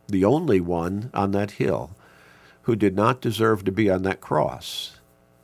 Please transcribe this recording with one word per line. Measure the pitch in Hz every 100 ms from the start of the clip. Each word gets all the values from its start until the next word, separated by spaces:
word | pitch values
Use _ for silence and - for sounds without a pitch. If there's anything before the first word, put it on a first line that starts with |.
| -
the | 98
only | 98 147 170 98
one | 85 87 85 101 123
on | - 98
that | 98 101
hill | - 139 65 64 95 - - - - - _
who | - 113
did | 104 95
not | 110 127
deserve | 127 107 113 107
to | 98
be | 95 104
on | 92
that | 95 90
cross | - 151 - 67 - - - - _ _ _ _